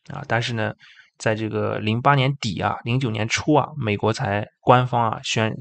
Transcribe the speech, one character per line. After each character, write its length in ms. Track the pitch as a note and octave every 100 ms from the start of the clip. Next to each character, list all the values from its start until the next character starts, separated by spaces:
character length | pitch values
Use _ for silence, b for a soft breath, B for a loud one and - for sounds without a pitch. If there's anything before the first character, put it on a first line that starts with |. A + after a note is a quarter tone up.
| -
啊， 100 | F#2+ -
但 140 | A#2
是 120 | A#2+
呢， 180 | A#2 G#2+ - b b b _
在 180 | A2+ A2
这 120 | A2
个 300 | G#2+ G#2+ G#2+
零 220 | G#2+ A2+
八 140 | C#3 C#3+
年 180 | C3 C#3
底 240 | A#2 D#2+
啊， 160 | G2+ -
零 160 | A#2 B2+
九 120 | C3
年 160 | F#2 A2
初 260 | - -
啊， 140 | D3 - D3+
美 180 | A2 G2+
国 140 | G#2+
才 340 | A2+ A2 G2+ G#2+ _
官 260 | - B2 B2
方 240 | A#2+ A2+
啊 80 | B2+
宣， 300 | - A#2+ A2 -